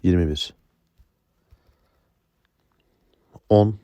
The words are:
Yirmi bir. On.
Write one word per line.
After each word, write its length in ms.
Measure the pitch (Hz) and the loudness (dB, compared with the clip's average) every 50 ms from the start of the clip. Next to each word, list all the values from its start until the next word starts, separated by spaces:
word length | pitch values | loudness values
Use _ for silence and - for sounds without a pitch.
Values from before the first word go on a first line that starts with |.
| - | 0
Yirmi 260 | 95 90 87 85 76 | 0 0 0 -2 -4
bir. 240 | 76 - - - _ _ _ _ _ _ _ _ _ _ - _ _ _ _ _ _ _ _ _ _ _ _ _ _ _ _ _ _ _ _ _ _ _ _ _ _ _ _ _ _ _ _ _ _ _ _ _ _ _ _ _ _ _ _ _ _ - _ _ | -6 -10 -12 -14 _ _ _ _ _ _ _ _ _ _ -20 _ _ _ _ _ _ _ _ _ _ _ _ _ _ _ _ _ _ _ _ _ _ _ _ _ _ _ _ _ _ _ _ _ _ _ _ _ _ _ _ _ _ _ _ _ _ -20 _ _
On. 300 | 107 104 104 107 104 - | 2 4 4 2 -2 -8